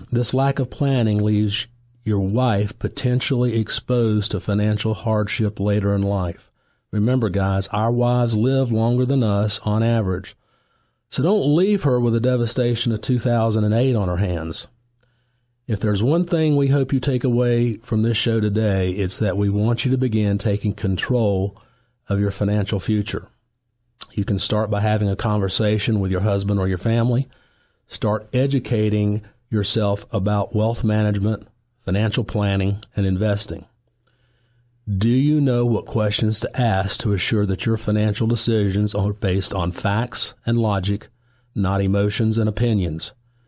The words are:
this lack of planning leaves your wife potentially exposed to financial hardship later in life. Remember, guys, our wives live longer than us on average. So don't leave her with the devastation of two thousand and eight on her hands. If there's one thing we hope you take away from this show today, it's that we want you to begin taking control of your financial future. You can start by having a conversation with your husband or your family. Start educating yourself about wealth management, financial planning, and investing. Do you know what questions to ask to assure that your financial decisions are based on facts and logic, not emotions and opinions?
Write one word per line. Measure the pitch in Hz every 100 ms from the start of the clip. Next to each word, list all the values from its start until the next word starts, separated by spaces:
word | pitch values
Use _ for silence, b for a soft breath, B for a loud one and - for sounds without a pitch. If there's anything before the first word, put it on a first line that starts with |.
| -
this | 117 123
lack | 127 139 139
of | 127
planning | - 143 135 113 104
leaves | 104 107 104 101 - _ _ _
your | - 101
wife | 95 110 127 101 101 -
potentially | 101 - 123 123 - 127 123 113
exposed | 107 - - 123 117 107 101
to | 95
financial | - 101 104 107 110
hardship | 107 113 110 101 - 107 104
later | 101 104 98
in | 101
life. | 98 101 90 85 - _ _ _ _
Remember, | 104 107 131 113
guys, | 92 98 98 -
our | 107 110
wives | 120 120 123 120 110
live | 123 135 127
longer | 110 113 123 127
than | 139
us | 113 101 104 -
on | - 107
average. | 113 117 95 90 90 - _ _ _ _ _ _ _
So | -
don't | 156 208 139
leave | 147 196 202
her | 147 123
with | 120
the | 117
devastation | 123 127 117 - 120 117 123
of | 110
two | - 127
thousand | 123 117 113 110
and | 107
eight | 110 131
on | 117 95
her | 87
hands. | 98 87 82 80 - _ _ _ _ _ _ _ _ _ -
If | 107
there's | 107 104
one | 117 165 175
thing | 165 156
we | 143 139
hope | 139 131
you | 135
take | 135 127
away | 131 120 123 120 120 113
from | - 110
this | 113 113
show | 117 113
today, | 107 104 107 95 92
it's | 92 92 -
that | 104 95
we | 101
want | 101 110 117
you | 131
to | 131
begin | 127 107 104 101
taking | 113 101 104
control | 95 98 92 - 127 107 95 98 - b b b b -
of | 101
your | 101
financial | - 101 104 98 101
future. | - 107 101 - - _ _ _ _ _ _ - -
You | -
can | 101 98
start | - 107 107
by | 104
having | 107 107 101
a | 98
conversation | 113 107 98 - 107 107 - 104
with | 95
your | 92
husband | 104 101 98 101
or | 95
your | 92
family. | 113 117 117 120 135 b b b b b b
Start | - 107 107 -
educating | 123 135 135 - 113 107 104 104 104 - B B
yourself | 110 98 117 104 101 -
about | 107 98 104 98
wealth | 107 110 113
management, | 110 107 107 101 101 110 - _ _ _
financial | - 95 110 104
planning, | 110 107 101 98 95 101 -
and | -
investing. | 98 92 107 101 - 82 - _ _ _ _ _ _ _ _ _ _ _ -
Do | 98 110
you | 127 143 151
know | 135 123 120
what | 107
questions | - 117 107 104 110 110
to | - -
ask | 120 95 95 -
to | 107
assure | 101 - 110 104
that | 95 -
your | 110
financial | - 107 107 104 113
decisions | 117 - 113 101 98 104
are | 101 104
based | 104 98 95 -
on | 95 87
facts | 87 104 101 123 - - - -
and | 117
logic, | 110 98 95 101 - _ _ _ _ -
not | 95 98
emotions | 98 101 104 - 110 110
and | 107
opinions? | 104 120 107 90 80 - - _ _